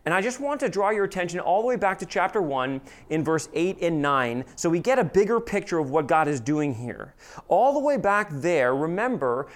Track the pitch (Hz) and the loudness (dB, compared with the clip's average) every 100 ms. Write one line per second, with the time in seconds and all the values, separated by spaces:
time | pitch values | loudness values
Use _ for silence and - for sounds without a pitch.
0 | - 180 208 247 285 294 254 185 202 214 | -2 0 0 -4 -6 -2 -2 0 0 2
1 | 196 185 175 175 - 185 240 240 196 190 | -2 -2 -4 -4 0 0 0 0 0 -2
2 | 185 196 180 214 160 135 127 135 - - | -4 -2 0 0 -2 -2 -2 -4 -10 -20
3 | - 156 151 160 - 160 180 185 170 160 | -4 -2 0 0 -2 -2 -2 -2 -2 0
4 | 143 139 123 117 - - 175 170 226 262 | 2 2 0 -2 -8 -4 -2 0 2 2
5 | 180 185 202 233 233 202 196 170 143 147 | 2 2 2 0 0 -4 -2 -2 0 0
6 | 143 160 151 143 113 151 147 113 120 82 | 2 2 2 0 -2 0 0 -4 -8 -10
7 | - - - - - 175 254 285 269 277 | -14 -16 -20 -20 0 4 4 4 2 0
8 | 196 202 208 147 160 165 123 135 160 180 | 2 2 0 -2 0 2 2 2 0 -2
9 | 247 214 135 120 147 | -2 0 0 -2 -4